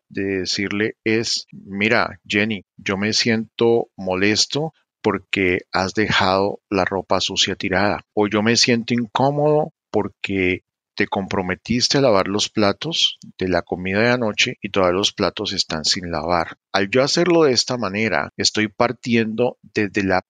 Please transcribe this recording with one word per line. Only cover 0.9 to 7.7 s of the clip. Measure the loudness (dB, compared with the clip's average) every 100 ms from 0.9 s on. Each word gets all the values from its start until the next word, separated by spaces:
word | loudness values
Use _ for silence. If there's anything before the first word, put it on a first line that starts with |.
| -4
es, | -2 0 0 -6 -8
"Mira, | -18 -10 -2 2 2 0 -6 -4
Jenny, | 0 0 -4 -10 -12
yo | -6 -2
me | -2
siento | 0 0 0 -2 0 2 2 0 -8
molesto | -4 0 2 2 0 -2 -6 -8 _ _
porque | -2 -2 -2 0 2 0 -2
has | -2 -2
dejado | 0 0 2 2 2 0 -4 -4
la | 0 0
ropa | -2 -2 -2
sucia | 0 -2 -2 -2
tirada", | -2